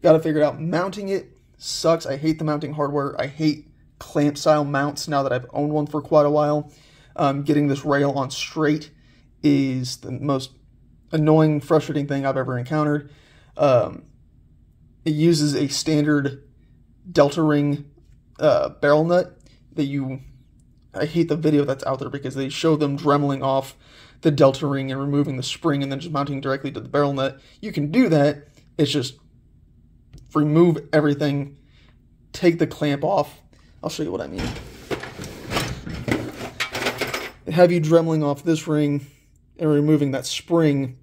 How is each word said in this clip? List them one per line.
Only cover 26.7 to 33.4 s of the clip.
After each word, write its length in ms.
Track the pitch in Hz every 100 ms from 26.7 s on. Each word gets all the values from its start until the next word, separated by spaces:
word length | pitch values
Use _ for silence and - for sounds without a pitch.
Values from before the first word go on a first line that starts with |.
to 80 | -
the 100 | 123
barrel 240 | 143 143
nut. 260 | 139 135 135 _ _
You 100 | 208
can 200 | 160 147
do 180 | 196 247
that. 380 | 160 147 147 - _ _ -
It's 120 | 147
just 260 | 151 123 - _ _ _ _ _ _ _ _ _ - -
remove 460 | 156 151 156 175 160 -
everything, 640 | 156 147 143 147 143 139 143 _ _ _ _ _ _ _
take 260 | - 180 170
the 80 | 156
clamp 380 | - 151 139
off. 380 | 143 190 147 -